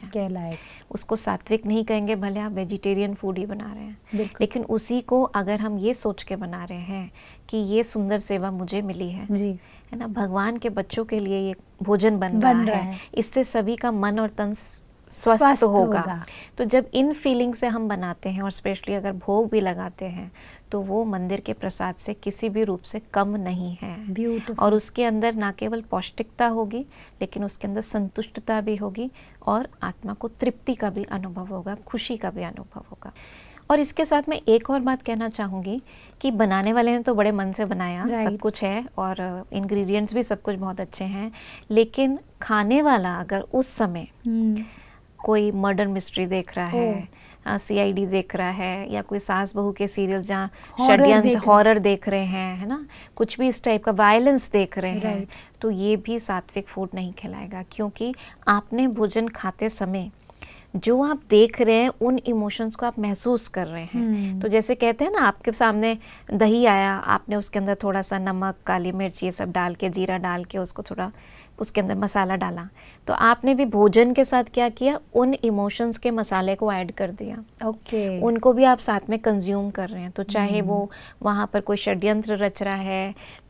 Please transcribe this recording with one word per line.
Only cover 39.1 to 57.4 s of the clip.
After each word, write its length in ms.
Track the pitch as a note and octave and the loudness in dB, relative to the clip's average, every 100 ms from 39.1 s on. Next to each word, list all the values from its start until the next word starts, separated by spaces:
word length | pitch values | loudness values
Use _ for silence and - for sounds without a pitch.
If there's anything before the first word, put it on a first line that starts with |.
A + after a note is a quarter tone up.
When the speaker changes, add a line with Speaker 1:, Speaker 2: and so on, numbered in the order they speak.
| F#3+ | -4
Speaker 2:
अ, 360 | F#3 F3+ F#3 G3+ | -6 -6 -6 -6
इंग्रेडिएंट्स 580 | G3 G3+ F#3+ G3+ G#3 | -2 0 0 0 0
भी 100 | G#3+ | -2
सब 180 | A#3+ G3 | -2 -2
कुछ 140 | - F#3+ | -4 -4
बहुत 260 | F#3+ F#3 | -4 -6
अच्छे 240 | F#3 - F#3+ | -8 -6 -6
हैं, 260 | G3 G#3+ - - - - | -6 -8 -10 -20 -16 0
लेकिन 480 | G#3+ A3+ - C4+ C4+ - - | 4 4 4 0 0 -6 -12
खाने 400 | - G#3+ G#3 C4+ | -2 0 4 4
वाला 340 | D4+ A#3+ F3+ F3 | 6 4 2 -4
अगर 260 | F3 G3 | -4 -4
उस 260 | - B3+ C4 | -2 0 0
समय 400 | - G#3 E3+ - _ A#3+ | 0 0 -2 -10 _ -2
Speaker 1:
हम्म। 320 | A3+ A3 G#3+ A3 - - - _ - | 2 2 0 -4 -14 -20 -20 _ -8
Speaker 2:
कोई 280 | - G#3+ G#3 | 0 2 2
मर्डर 360 | G3 G3 F#3+ G3+ | 2 0 2 0
मिस्ट्री 380 | F#3+ F3+ - F#3 | -2 -4 -4 -2
देख 320 | F#3+ F3+ - | -2 -4 -6
रहा 100 | F3 | -2
है, 280 | A#3+ A#3 G3+ | 0 0 -2
Speaker 1:
ओह। 580 | F3+ - - - - | -6 -16 -20 -14 -6
Speaker 2:
अ, 40 | G3+ | -6
सीआईडी 480 | - G#3 G3+ G3 G3 | -2 0 2 0 0
देख 300 | F#3+ F#3 F3+ | 0 -2 -4
रहा 140 | F3+ | -4
है 440 | F#3 F#3 F#3 G3 | -2 -4 -6 -6
या 80 | G#3 | -6
कोई 180 | G3 G3+ | -6 -6
सास 360 | - F#3+ G3 G3+ | -2 -2 -2 -2
बहू 160 | G3+ | -2
के 160 | G3+ G3+ | -2 -4
सीरियल 340 | - F#3+ F#3+ | -2 -2 -2
जहाँ 300 | F#3+ G3 F#3+ - - - | -2 -4 -4 -8 -12 2
Speaker 1:
हॉरर 140 | B3+ | 6
Speaker 2:
षड्यंत्र, 220 | - C#4 G#3+ | 8 10 8
Speaker 1:
देख 100 | A#3 | 6
रहे 80 | |
हैं। 140 | A#3 G#3+ | 4 8
Speaker 2:
हॉरर 320 | G#3 G#3 G#3+ | 10 10 8
देख 300 | G3+ G3 G#3 | 6 2 0
रहे 160 | G3 F#3+ | -2 0
हैं, 320 | F#3+ F#3 F#3 | -2 -4 -6
है 100 | G3+ | -6
ना, 180 | C#4 C#4+ - - - | -6 -8 -18 -10 -2
कुछ 240 | A3 - | -2 0
भी 80 | B3+ | 0
इस 160 | A#3 | 0
टाइप 200 | - G#3+ | 0 0
का 80 | A3 | 2
वायलेंस 600 | G3+ G#3 A3 C4 C#4 - | 4 6 8 6 4 4
देख 260 | G#3 F#3 - | 2 2 0
रहे 140 | F#3 | -2
हैं, 120 | F#3 | -2
Speaker 1:
राइट। 240 | A3 G3+ G3 - - - | -2 -4 -6 -12 -20 -6
Speaker 2:
तो 100 | A3 | -2
ये 260 | F#3+ G3+ G#3+ | 0 2 0
भी 220 | G#3+ A#3 | 0 -6
सात्विक 480 | A3 F#3 - - G3 | -4 -6 -4 -8 -8
फूड 220 | - F#3 F#3+ | -6 -6 -6
नहीं 180 | F#3 | -8
खिलाएगा, 500 | F#3 G3+ F#3+ | -8 -10 -10